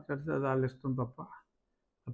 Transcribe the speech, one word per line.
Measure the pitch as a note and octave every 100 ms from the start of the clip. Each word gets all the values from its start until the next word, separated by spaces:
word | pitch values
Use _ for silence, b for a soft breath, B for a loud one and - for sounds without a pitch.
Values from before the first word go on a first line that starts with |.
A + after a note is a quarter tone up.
| D3
చర్చ | C#3+ D#3 C#3
అది | C3+
వాళ్ళ | C3 C3
ఇష్టం | - C3+ C3
తప్ప | B2 - - - _ _ _ _ _ _
ఆ | -